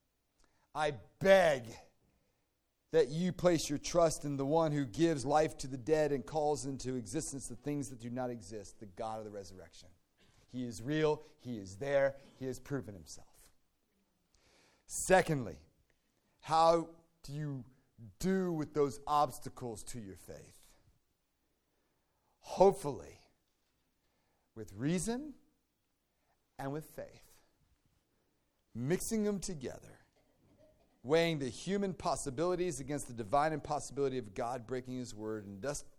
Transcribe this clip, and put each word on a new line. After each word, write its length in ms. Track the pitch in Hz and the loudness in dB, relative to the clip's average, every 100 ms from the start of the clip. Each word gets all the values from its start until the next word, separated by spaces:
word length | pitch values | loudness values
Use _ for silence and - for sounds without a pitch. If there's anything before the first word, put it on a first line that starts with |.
| _ _ _ _ _ _ _ 147 | _ _ _ _ _ _ _ -2
I 180 | 156 120 - - | -2 -2 -10 2
beg 440 | 190 196 170 135 113 - - _ _ _ _ _ _ _ _ _ _ | 8 10 8 4 -2 -14 -20 _ _ _ _ _ _ _ _ _ _
that 180 | 160 131 | 4 4
you 220 | 156 180 | 2 0
place 360 | 170 180 160 - | 4 4 4 2
your 120 | 143 | -4
trust 460 | - 175 165 - 147 | 0 4 4 4 -4
in 120 | 135 | -2
the 80 | 135 | 2
one 260 | 165 160 | 2 2
who 140 | 147 131 | 0 -2
gives 400 | 98 165 147 127 | 2 2 2 4
life 320 | 151 160 - | 4 4 0
to 100 | 139 | -8
the 100 | 131 | -4
dead 340 | 117 156 147 | 2 4 4
and 120 | 139 | 2
calls 440 | - 156 147 143 135 | -2 -2 0 0 -2
into 280 | 135 127 127 | -6 -4 -6
existence 520 | 104 147 - 139 - | -4 -6 -4 -8 -10
the 80 | 117 | -8
things 340 | 147 147 123 | -6 -4 -6
that 100 | 123 | -8
do 120 | 120 | -8
not 180 | 123 127 | -6 -4
exist, 500 | 120 98 110 95 - | -6 -10 -12 -12 -16
the 60 | 107 | -16
God 320 | 90 110 110 | -8 -6 -6
of 80 | 107 | -8
the 60 | |
resurrection. 580 | 101 95 92 82 - 85 - _ _ _ _ _ | -12 -12 -16 -20 -20 -20 -20 _ _ _ _ _
He 140 | 127 123 | -8 -8
is 180 | 110 | -8
real, 400 | 123 156 151 151 - _ | -4 2 2 2 -4 _
he 180 | 127 113 | -10 -8
is 200 | 95 98 | -8 -8
there, 380 | 139 139 135 135 - - | 2 4 4 2 -14 -8
he 100 | 131 | -6
has 140 | 123 | -6
proven 340 | - 139 - | -4 -6 -6
himself. 320 | 98 78 - - - - _ _ _ _ _ _ _ _ _ _ _ _ _ - | -12 -14 -16 -18 -20 -20 _ _ _ _ _ _ _ _ _ _ _ _ _ -12
Secondly, 720 | - - 185 165 143 104 73 - _ _ _ _ _ _ _ | -4 6 6 6 0 -4 -10 -16 _ _ _ _ _ _ _
how 480 | - 160 165 170 165 - _ _ | 0 6 6 6 2 -10 _ _
do 100 | - | -10
you 300 | 143 151 135 - - _ - 113 - | -6 -6 -6 -10 -20 _ -20 -18 -4
do 340 | 185 190 180 | 0 2 2
with 220 | 160 143 151 | -2 -2 2
those 240 | 143 - - | 2 0 0
obstacles 720 | 147 147 - 123 - 123 107 - | 2 2 0 -10 -8 -10 -8 -10
to 140 | 123 | -10
your 180 | 98 87 | -10 -14
faith? 440 | - 76 - - - _ _ _ _ _ _ _ _ _ _ _ _ _ _ _ _ _ | -16 -16 -18 -20 -20 _ _ _ _ _ _ _ _ _ _ _ _ _ _ _ _ _
Hopefully, 800 | - - 196 190 151 107 73 - _ _ _ _ _ _ _ _ _ _ _ _ _ 113 | -4 4 6 4 -4 -8 -12 -20 _ _ _ _ _ _ _ _ _ _ _ _ _ -16
with 160 | 104 98 | -12 -4
reason 560 | 139 180 180 247 302 - _ _ _ _ _ _ _ _ _ _ _ - | -2 0 -2 -4 -6 -14 _ _ _ _ _ _ _ _ _ _ _ -10
and 120 | 139 | -8
with 140 | 151 156 | -8 -10
faith, 460 | - - 120 - - _ _ _ _ _ _ _ _ _ _ _ _ _ 117 | -14 -14 -16 -20 -20 _ _ _ _ _ _ _ _ _ _ _ _ _ -6
mixing 480 | 131 180 - 220 | -2 -2 0 0
them 160 | 208 196 | 0 -2
together, 600 | - 156 117 - - - _ _ _ _ _ _ _ _ _ _ | -4 -8 -8 -10 -16 -20 _ _ _ _ _ _ _ _ _ _
weighing 380 | 120 160 165 156 | 2 4 4 2
the 100 | 131 | -2
human 440 | - 175 202 196 | -4 -2 0 0
possibilities 840 | 151 175 139 139 127 175 175 180 135 | -2 0 0 -2 0 0 0 -2 -4
against 280 | 135 147 - | -4 -6 -6
the 60 | |
divine 400 | 117 98 143 156 | -8 0 2 2
impossibility 640 | 151 151 147 - 135 139 127 | 0 -4 -6 -4 -2 -2 -2
of 160 | 107 98 | -6 -6
God 320 | 120 127 110 | -4 -6 -6
breaking 300 | 127 123 127 | -6 -6 -8
his 180 | 113 104 | -8 -8
word, 300 | 110 110 98 | -6 -6 -8
and 160 | 98 | -8
thus, 220 | 131 - - | -6 -6 -10